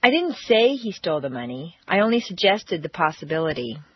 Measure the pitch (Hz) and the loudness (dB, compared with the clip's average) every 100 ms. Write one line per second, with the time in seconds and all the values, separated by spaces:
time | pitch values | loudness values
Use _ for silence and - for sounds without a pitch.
0 | 247 311 349 262 - 220 240 277 226 190 | 4 4 0 -6 2 4 4 2 -6 -6
1 | - 156 139 127 120 127 160 - - 190 | -4 -4 -4 -8 -8 -10 -12 -18 -2 2
2 | 214 233 - 180 294 208 - 170 151 - | 2 2 -2 2 4 4 0 -6 -6 -2
3 | 160 156 151 160 160 147 120 113 - | -2 -2 -4 -2 -2 -2 -6 -10 -16